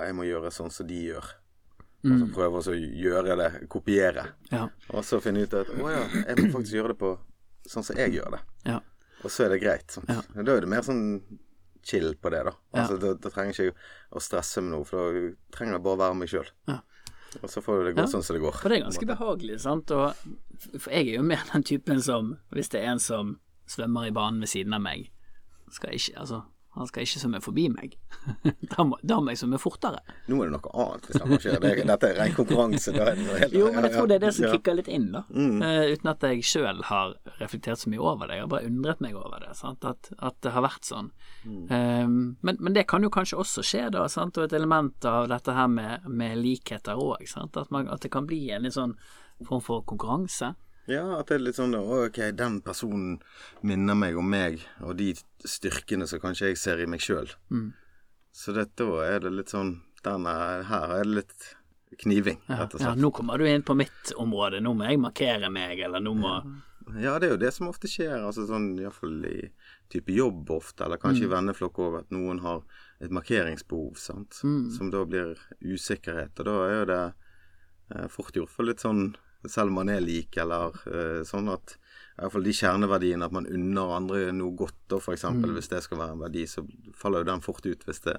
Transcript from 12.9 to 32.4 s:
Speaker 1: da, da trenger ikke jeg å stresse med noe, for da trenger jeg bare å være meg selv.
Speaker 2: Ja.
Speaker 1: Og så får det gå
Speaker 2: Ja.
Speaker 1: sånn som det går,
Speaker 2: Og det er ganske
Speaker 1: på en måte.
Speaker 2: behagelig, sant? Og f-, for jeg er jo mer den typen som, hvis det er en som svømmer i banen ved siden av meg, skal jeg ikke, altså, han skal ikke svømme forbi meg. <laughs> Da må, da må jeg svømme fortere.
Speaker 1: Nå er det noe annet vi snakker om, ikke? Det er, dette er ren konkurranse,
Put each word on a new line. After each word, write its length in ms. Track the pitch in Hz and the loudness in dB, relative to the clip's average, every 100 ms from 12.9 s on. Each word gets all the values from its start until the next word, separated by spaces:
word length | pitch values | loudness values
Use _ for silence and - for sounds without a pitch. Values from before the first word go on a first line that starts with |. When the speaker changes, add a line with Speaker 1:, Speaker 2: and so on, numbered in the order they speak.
| 95 | 2
Speaker 1:
da, 140 | 98 | 0
da 160 | 92 101 | -2 -4
trenger 240 | 98 98 | -4 -2
ikke 120 | 95 | 0
jeg 100 | 92 - - - - - | 0 -2 -10 -20 -14 -10
å 60 | |
stresse 400 | - 90 - - | -4 -2 -2 -2
med 100 | 92 | -2
noe, 120 | 78 | -4
for 280 | 73 92 87 | -4 -2 0
da 220 | 87 87 - - | 0 -4 -8 -16
trenger 220 | - 113 90 | -8 -4 -2
jeg 60 | |
bare 120 | 95 95 | 0 2
å 40 | |
være 160 | 95 92 | 2 0
meg 120 | 87 | -2
selv. 180 | 90 - - - | -4 -6 -10 -8
Speaker 2:
Ja. 120 | 131 - - - - - - | -8 -10 -20 -18 -18 -16 -14
Speaker 1:
Og 80 | 101 | -10
så 100 | - | -6
får 220 | 107 101 | 0 2
det 100 | 90 90 | 2 2
gå 40 | |
Speaker 2:
Ja. 60 | 214 | 2
Speaker 1:
sånn 180 | 107 | 0
som 100 | 82 | -2
det 60 | 82 | -2
går, 120 | 78 - | -2 0
Speaker 2:
Og 60 | 196 | 0
det 80 | 220 | 2
er 40 | 107 | 0
ganske 180 | - | -4
Speaker 1:
på 60 | - | -4
en 60 | 220 | -2
måte. 0 | |
Speaker 2:
behagelig, 420 | 220 175 110 104 | -2 -2 -4 -4
sant? 300 | 135 156 - | -2 -2 0
Og 240 | 143 143 - - - - - | 2 2 -2 -10 -12 -12 -14
f-, 240 | - 135 | -12 -12
for 100 | - | -2
jeg 180 | 160 131 | 0 2
er 80 | 113 | 2
jo 40 | |
mer 220 | 156 156 - | 2 2 2
den 100 | 151 | 0
typen 380 | - 139 - 135 | 2 0 2 2
som, 380 | 127 117 110 151 - | 4 2 0 -6 -8
hvis 200 | 147 - | -6 -2
det 100 | 110 | -2
er 120 | 113 | 0
en 60 | 120 | 0
som 380 | - 110 104 - _ - - | 0 -2 -2 -6 _ -20 -12
svømmer 380 | - 117 117 113 | -4 0 0 0
i 20 | |
banen 300 | 110 107 110 | 0 0 0
ved 80 | 107 | -2
siden 240 | 98 98 | -2 -2
av 80 | 107 | -2
meg, 300 | 98 71 - - - - - - - | -2 -6 -10 -16 -16 -16 -16 -20 -18
skal 200 | - - | -12 -8
jeg 100 | - | -4
ikke, 180 | - - | -4 -6
altså, 220 | - 113 - - - | -8 -8 -10 -20 -14
han 120 | - 127 | -10 -8
skal 160 | - | -4
ikke 160 | 120 143 | -4 -2
svømme 220 | 127 101 | -2 -2
forbi 220 | 110 139 165 | -2 2 2
meg. 280 | - 135 - - - - | 0 -6 -12 -10 -8 -6
<laughs> 360 | 104 - - - | 0 0 0 0
Da 140 | - | 2
må, 100 | 156 123 | 2 2
da 140 | 156 220 | 2 2
må 140 | 139 | 2
jeg 80 | 120 | 0
svømme 180 | 123 135 | 0 0
fortere. 400 | 180 - 233 147 - - - | -2 -2 -4 -4 -10 -10 -2
Speaker 1:
Nå 80 | 135 | 0
er 60 | 87 | 0
det 20 | |
noe 160 | 71 - - | -2 -4 -2
annet 300 | 120 - - | -2 -2 -2
vi 60 | - | 0
snakker 100 | 131 | 4
om, 60 | |
ikke? 200 | 139 101 85 | 4 4 4
Det 100 | 98 | 4
er, 80 | 104 110 | 4 4
dette 200 | 104 107 | 6 6
er 100 | 90 | 6
ren 140 | 107 | 4
konkurranse, 560 | - | 4